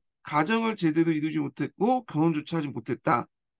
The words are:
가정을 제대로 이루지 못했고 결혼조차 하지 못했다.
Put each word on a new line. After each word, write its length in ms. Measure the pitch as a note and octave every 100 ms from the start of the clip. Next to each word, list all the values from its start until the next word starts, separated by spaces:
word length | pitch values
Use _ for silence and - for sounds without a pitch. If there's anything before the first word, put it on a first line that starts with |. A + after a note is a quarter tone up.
| _ _
가정을 540 | - D3+ D#3 A3+ A3+ A3
제대로 360 | E3 D#3 E3
이루지 260 | D3+ D#3 D3+
못했고 640 | C#3+ - D3+ - G#3 B3+
결혼조차 540 | A3+ D3 E3 D3+ D#3 E3
하지 100 | C#3+
못했다. 580 | A#2+ A2+ A#2 - A#2+ - _ _